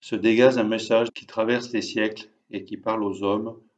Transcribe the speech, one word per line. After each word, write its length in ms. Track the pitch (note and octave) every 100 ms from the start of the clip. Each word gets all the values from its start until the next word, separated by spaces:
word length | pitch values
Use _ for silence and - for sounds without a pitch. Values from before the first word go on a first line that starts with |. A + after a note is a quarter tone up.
se 160 | - A2
dégage 400 | G#2 A2+ B2+ B2+
un 80 |
message 460 | A2 A2+ - A2+ A2+
qui 160 | - -
traverse 460 | - A2+ B2 A#2+
les 100 | G#2+
siècles 480 | - A2+ G#2+ G#2+ - _ _
et 140 | G2+
qui 140 | F#2 G2
parle 240 | A2+ A2
aux 200 | G#2 F#2+
hommes 340 | G2 G#2+ A2+ A#2 _